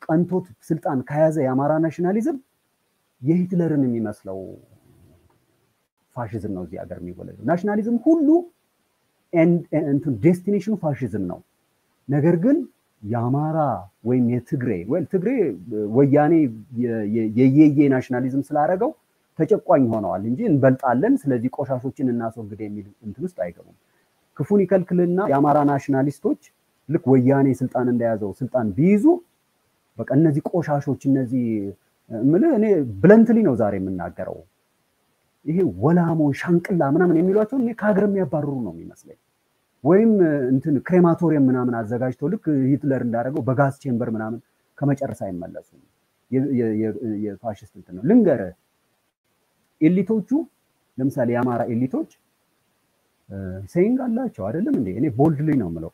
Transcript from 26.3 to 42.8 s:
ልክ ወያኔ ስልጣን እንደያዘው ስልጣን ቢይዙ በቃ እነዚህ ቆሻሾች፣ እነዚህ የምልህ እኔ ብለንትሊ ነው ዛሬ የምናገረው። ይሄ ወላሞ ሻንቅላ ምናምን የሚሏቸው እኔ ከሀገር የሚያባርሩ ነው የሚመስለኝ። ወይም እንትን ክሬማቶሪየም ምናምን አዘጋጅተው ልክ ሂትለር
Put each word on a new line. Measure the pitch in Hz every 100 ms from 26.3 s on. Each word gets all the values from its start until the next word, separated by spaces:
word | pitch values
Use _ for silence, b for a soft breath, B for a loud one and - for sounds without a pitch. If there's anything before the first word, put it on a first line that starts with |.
| 302 _ _ _ _ -
ልክ | 165 127
ወያኔ | 131 123 139 139
ስልጣን | 123 131 127 123
እንደያዘው | 120 117 110 101
ስልጣን | - 135 127 110
ቢይዙ | 95 175 208 294 349 - _ _ _ _ _ _ -
በቃ | 113
እነዚህ | 135 160 143 -
ቆሻሾች፣ | 180 160 143 143 127 139
እነዚህ | 135 123 127 117 107 98 95 _ _ _
የምልህ | 113 135 175 330
እኔ | 226 220 180 127 98
ብለንትሊ | 170 226 226 226
ነው | 190 113
ዛሬ | 104 98
የምናገረው። | 95 92 87 95 90 87 87 _ _ _ _ _ _ _ _ _ 139
ይሄ | 175 165 90
ወላሞ | 131 175 165 160 147
ሻንቅላ | 135 175 175 175 175 139
ምናምን | 170 180 160
የሚሏቸው | 185 208 214 269
እኔ | 233
ከሀገር | 226 208 196 208
የሚያባርሩ | 196 156 156 143 135
ነው | 101
የሚመስለኝ። | 82 85 - 71 - _ _ _ _ _ _
ወይም | 135 190 226 208 165 143 127
እንትን | 135 156 127
ክሬማቶሪየም | - 180 175 160 165 151 131
ምናምን | 127 123 117
አዘጋጅተው | 107 120 127 - 143
ልክ | 220 160 143
ሂትለር | 131 139